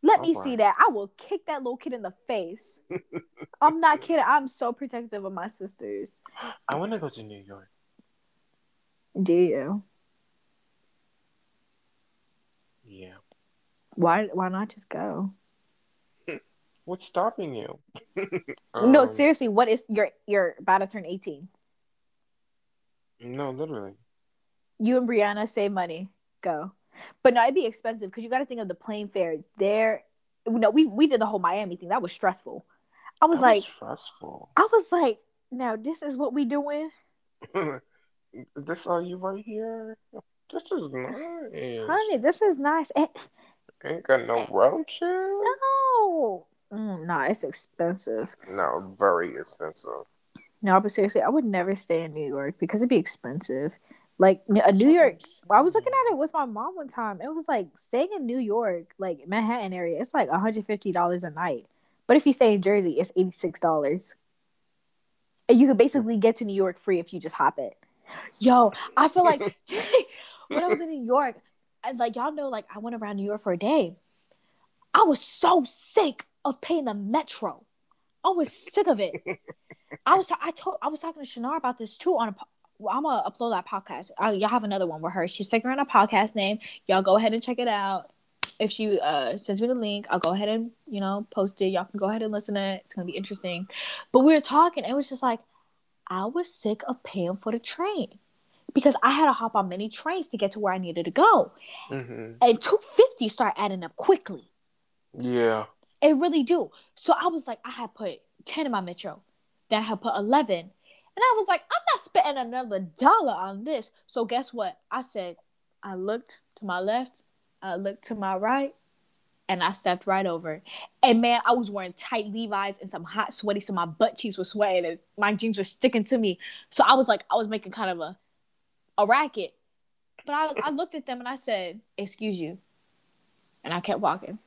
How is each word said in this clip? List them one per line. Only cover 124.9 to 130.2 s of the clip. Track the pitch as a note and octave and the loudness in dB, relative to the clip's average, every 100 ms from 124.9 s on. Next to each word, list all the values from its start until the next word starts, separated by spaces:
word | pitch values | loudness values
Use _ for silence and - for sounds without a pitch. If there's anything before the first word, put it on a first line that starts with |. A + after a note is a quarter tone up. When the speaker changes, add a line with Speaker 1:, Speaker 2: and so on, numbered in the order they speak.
| E3+ _ - | -8 _ -2
Speaker 1:
my | G#3 | 0
jeans | G#3+ A3+ G3+ | 0 -2 -2
were | |
sticking | F#3+ - B3+ A#3+ | -6 0 2 2
to | G#3 B3+ | 0 0
me. | G#3+ F3 - - - | 0 -2 -10 -20 -12
So | - | 2
I | - | 6
was | C4 B3+ | 6 6
like, | G3+ - | 0 0
I | G#3+ | -2
was | G#3+ | -2
making | G#3+ G3+ | -6 -8
kind | G3 G3 | -6 -4
of | F3 | -4
a, | D#3+ F#3+ _ _ _ _ _ _ _ - | -8 -12 _ _ _ _ _ _ _ 0
a | G#3 | 4
racket. | B3+ D4+ - F3+ _ _ _ _ _ _ - | 4 2 -4 -10 _ _ _ _ _ _ -20